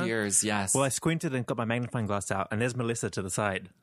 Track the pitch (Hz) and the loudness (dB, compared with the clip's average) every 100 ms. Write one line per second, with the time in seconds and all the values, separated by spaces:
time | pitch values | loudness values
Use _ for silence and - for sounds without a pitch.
0 | 117 113 104 98 107 104 98 131 135 - | 2 0 2 2 4 2 2 2 2 2
1 | 160 165 165 131 120 123 113 117 120 127 | 0 0 0 -2 -2 -2 0 0 0 -2
2 | 104 101 - 95 98 107 123 120 117 117 | 0 0 0 -2 0 0 0 0 -2 -2
3 | 107 - 92 - 104 92 92 - | -2 -4 -4 0 0 -2 -6 -4